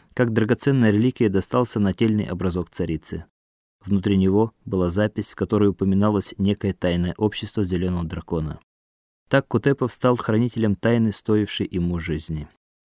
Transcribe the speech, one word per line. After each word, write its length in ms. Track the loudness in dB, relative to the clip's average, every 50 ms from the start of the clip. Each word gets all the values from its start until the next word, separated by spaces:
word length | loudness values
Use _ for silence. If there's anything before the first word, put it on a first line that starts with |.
| _ _ _
как 180 | 0 0 0
драгоценная 600 | 0 0 -2 -2 -2 0 0 0 2 4 4 4
реликвия 380 | 4 4 2 0 0 2 0 2
достался 500 | 2 0 0 0 0 -2 -2 0 -2 0
нательный 460 | 0 0 0 0 0 0 2 0 -2
образок 440 | -4 -4 -4 -2 -2 -2 -2 -4 -6
царицы. 560 | -6 -6 -4 -4 -4 -6 -6 -8 -12 -12 -12 -14 _ _ _ _ _ _ _ _ _ _ -6
Внутри 340 | -2 -2 0 2 2 2 4
него 340 | 4 4 4 2 2 0 -2 _ _
была 240 | -6 -2 0 0 0
запись, 420 | 0 0 0 0 -2 -4 -8 -8
в 40 | -6
которой 340 | -6 -4 0 2 2 4 2
упоминалось 640 | 2 2 0 0 2 2 2 2 2 0 -2 -4 -4 -2
некое 360 | 0 0 0 0 -2 -4 -4
тайное 420 | -2 -2 0 0 0 0 -2 -2 -2
общество 460 | -2 -2 -2 -4 -8 -6 -4 -4 -2
Зеленого 420 | -2 -2 -2 -2 -2 -2 -2 -4
дракона. 540 | -6 -8 -10 -8 -6 -4 -4 -4 -4 -8 -10 -16 _ _ _ _ _ _ _ _ _ _ _ _ _
Так 180 | 0 0 0 0
Кутепов 440 | -2 0 2 0 0 0 0 -4
стал 240 | -2 0 0 2 2
хранителем 600 | 2 0 0 0 2 0 0 0 0 0 0 0
тайны, 360 | 2 2 2 2 2 2 0
стоившей 560 | -2 -2 -2 0 2 2 2 0 -2 -4 -6 -4
ему 300 | -2 -2 -2 -2 -2 -4
жизни. 480 | -4 -4 -4 -6 -6 -6 -8 -8 -8 -10 _ _ _ _ _ _ _ _